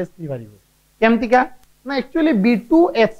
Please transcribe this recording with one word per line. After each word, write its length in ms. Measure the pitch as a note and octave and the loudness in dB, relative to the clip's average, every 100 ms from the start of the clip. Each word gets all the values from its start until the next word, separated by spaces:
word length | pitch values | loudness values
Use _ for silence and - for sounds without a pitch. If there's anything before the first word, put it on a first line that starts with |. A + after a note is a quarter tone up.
ଏଚ୍ 80 | F3+ | -8
ଥ୍ରୀ 180 | - D#3+ | -10 -12
ବାହାରିବ। 260 | C3 G#2+ G#2 _ _ _ - | -12 -12 -20 _ _ _ -2
କେମିତିକା? 400 | A3 A#3 A3+ B3 B3+ - _ _ B3 | 0 0 0 0 0 -8 _ _ -10
ନା, 60 | C4+ | -8
ଆକ୍ଚୁଆଲି 320 | B3+ E4 D#4+ | -6 -2 0
ବି 200 | A#3+ G3+ A#3 - | 2 2 0 0
ଟୁ 80 | D#4+ F4 A3+ | 2 2 2
ଏଚ୍ 180 | A3 - | 0 0